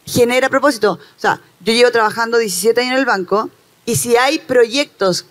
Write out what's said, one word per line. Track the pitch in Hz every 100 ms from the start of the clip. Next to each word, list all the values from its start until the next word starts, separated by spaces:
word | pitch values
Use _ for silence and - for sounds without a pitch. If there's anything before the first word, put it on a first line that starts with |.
| -
genera | - 240 254 262
propósito. | 269 285 214 208
O | - - _
sea, | 202 - _ _
yo | 180
llevo | 233 240
trabajando | 240 214 226 226 233
diecisiete | 220 175 214 226
años | 254
en | 262
el | 254
banco, | 196 175 202 349 - _ _ -
y | 226
si | 240 233
hay | 262 311
proyectos | - 247 233 262 285 _ 190 175 -